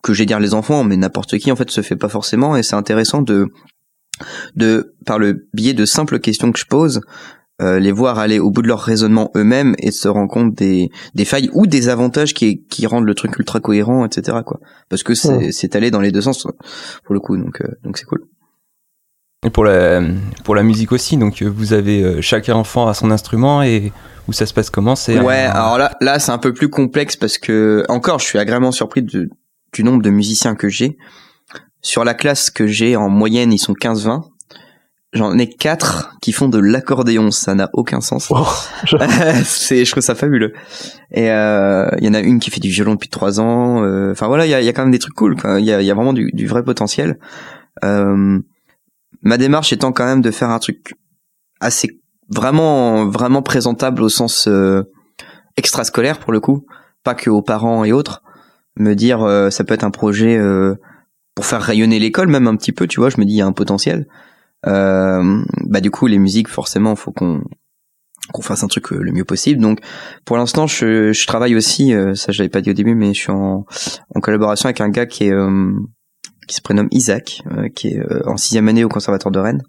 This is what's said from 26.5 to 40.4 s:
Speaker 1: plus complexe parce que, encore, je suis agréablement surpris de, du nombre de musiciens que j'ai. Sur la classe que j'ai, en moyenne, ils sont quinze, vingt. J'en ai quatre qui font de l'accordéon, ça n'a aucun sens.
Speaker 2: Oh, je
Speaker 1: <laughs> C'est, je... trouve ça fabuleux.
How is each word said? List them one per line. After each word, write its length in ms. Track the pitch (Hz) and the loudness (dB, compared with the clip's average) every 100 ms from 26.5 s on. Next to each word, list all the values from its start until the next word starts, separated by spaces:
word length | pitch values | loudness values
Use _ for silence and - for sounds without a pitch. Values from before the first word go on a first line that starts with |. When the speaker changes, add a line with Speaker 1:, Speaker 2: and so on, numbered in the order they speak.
Speaker 1:
plus 180 | 120 147 | 0 -2
complexe 460 | 147 131 147 147 - | 0 0 0 -4 -4
parce 220 | 110 - | -4 -4
que, 460 | - 110 107 107 - | 0 2 4 2 2
encore, 300 | 120 - 151 | -2 0 -2
je 80 | - | 0
suis 140 | 107 | -2
agréablement 320 | 104 120 127 | 0 0 0
surpris 320 | 123 110 - | 0 -2 -2
de, 260 | 113 98 82 - _ _ _ | -2 -4 -6 -10 _ _ _
du 120 | - | -2
nombre 180 | 113 127 | 2 4
de 80 | 104 | 4
musiciens 460 | 101 104 110 120 107 | 2 2 0 -2 -2
que 120 | 104 | -4
j'ai. 300 | - 131 151 - - - _ _ - _ _ | -2 -4 -4 -18 -20 -20 _ _ -20 _ _
Sur 220 | - - | -4 0
la 120 | 117 117 | 0 0
classe 340 | 143 139 - | -2 0 -2
que 160 | - 107 | 0 0
j'ai, 300 | 101 113 117 | 2 2 2
en 120 | 101 | 2
moyenne, 460 | 101 110 117 120 | 2 4 4 4
ils 60 | 104 | 2
sont 160 | - 98 | 0 -2
quinze, 300 | 120 110 107 | -2 -2 -2
vingt. 180 | 135 - _ - - - _ _ _ _ | -4 -8 _ -20 -20 -20 _ _ _ _
J'en 240 | 113 104 95 | -4 0 2
ai 100 | 117 | 0
quatre 680 | - 151 160 - 85 - - | -2 -4 -2 -6 -8 -10 -6
qui 80 | - | -6
font 180 | - 139 | 0 2
de 80 | 113 | 4
l'accordéon, 720 | 98 127 127 131 120 113 110 | 4 2 0 0 2 2 2
ça 240 | - - | 0 -2
n'a 160 | 98 98 | 0 0
aucun 280 | - 120 - | -2 -2 -4
sens. 280 | - 135 - | -4 -6 -2
Speaker 2:
Oh, 160 | 131 151 - - - - | -2 0 -4 -10 -6 0
je 120 | 151 | 2
Speaker 1:
<laughs> 480 | 131 220 160 131 - | 2 2 2 2 0
C'est, 400 | - - 127 123 | -4 0 2 2
je... 60 | |
trouve 100 | - | 0
ça 140 | 123 117 | -2 -2
fabuleux. 380 | 147 135 | 0 2